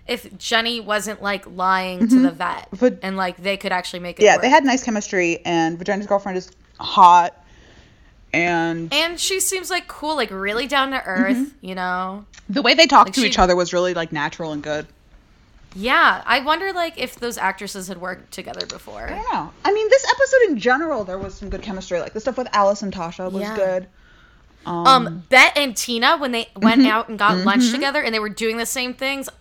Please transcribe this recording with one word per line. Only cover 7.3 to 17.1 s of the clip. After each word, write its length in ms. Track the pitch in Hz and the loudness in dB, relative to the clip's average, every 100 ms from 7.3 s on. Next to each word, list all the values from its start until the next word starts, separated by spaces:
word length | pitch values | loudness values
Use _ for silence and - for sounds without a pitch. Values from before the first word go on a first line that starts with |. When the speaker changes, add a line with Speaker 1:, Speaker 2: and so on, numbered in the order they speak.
| - _ - - - - _ _ _ - | -4 _ -20 -20 -20 -20 _ _ _ -6
Speaker 2:
and 600 | 160 175 170 165 165 165 | -2 0 0 -2 -4 -4
Speaker 1:
And 260 | 285 330 349 | -2 -2 -4
she 200 | - 381 | -4 -2
seems, 320 | - 370 339 | -2 -4 -4
like, 160 | 359 349 | -6 -6
cool, 300 | - 302 302 | -8 -4 -2
like, 140 | 220 | -4
really 340 | 190 196 220 262 | -4 -4 -4 -2
down 240 | 285 269 | -2 -2
to 120 | 262 | -4
earth, 320 | - 190 285 254 | -4 -2 0 0
Speaker 2:
Mm-hmm. 300 | 285 - 185 | -4 -8 -12
Speaker 1:
you 100 | 185 | -6
know? 500 | 180 180 185 202 208 - - | -4 -4 -6 -10 -16 -16 -6
Speaker 2:
The 140 | 208 | 0
way 120 | 240 | 2
they 120 | 330 330 | 4 6
talked 200 | 269 208 | 6 6
Speaker 1:
Like, 40 | |
Speaker 2:
to 60 | 226 | 2
Speaker 1:
she 80 | 214 | 0
Speaker 2:
each 100 | - | 2
other 160 | 185 | 4
was 180 | 180 175 | 4 0
really, 220 | 180 180 | 0 0
like, 160 | 175 165 | -2 -4
natural 380 | 151 151 - 165 | -4 -6 -6 -8
and 80 | 151 | -8
good. 260 | 147 151 156 _ _ - _ _ _ _ - 185 | -6 -8 -8 _ _ -20 _ _ _ _ -18 -6
Speaker 1:
Yeah, 440 | 226 311 294 185 - | 0 4 4 2 0
I 140 | 247 | 0
wonder, 320 | 269 320 392 | 0 -2 -2
like, 220 | 359 330 330 | -4 -6 -6
if 180 | 247 | -10